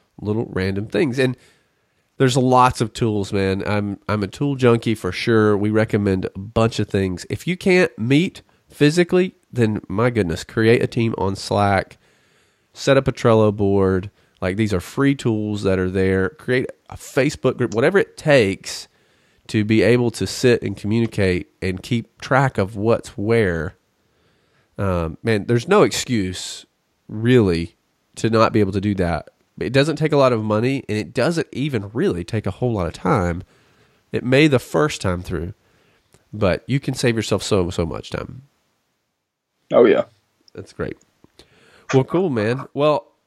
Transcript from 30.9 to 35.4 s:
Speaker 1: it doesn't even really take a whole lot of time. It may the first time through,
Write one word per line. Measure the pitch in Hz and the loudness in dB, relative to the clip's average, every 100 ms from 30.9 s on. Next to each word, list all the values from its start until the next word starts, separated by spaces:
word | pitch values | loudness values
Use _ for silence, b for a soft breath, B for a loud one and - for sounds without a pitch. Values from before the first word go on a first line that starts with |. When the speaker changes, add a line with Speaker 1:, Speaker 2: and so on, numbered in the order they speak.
| 107 | -6
Speaker 1:
it | 87 | -6
doesn't | 117 120 165 - | -2 -2 -2 -6
even | - 147 127 101 | -6 -4 -4 -6
really | 120 190 90 | -4 -2 -4
take | 87 110 104 | -4 -6 -6
a | |
whole | - 127 | -4 -2
lot | 110 85 | -2 -4
of | |
time. | - - 143 87 85 92 b b b b b b | -4 -2 0 0 -4 -10 b b b b b b
It | 120 | -6
may | 123 131 156 | 0 4 4
the | 127 | 2
first | - 165 151 - | 0 -2 -2 -2
time | 98 90 | -4 -4
through, | 87 87 | -6 -8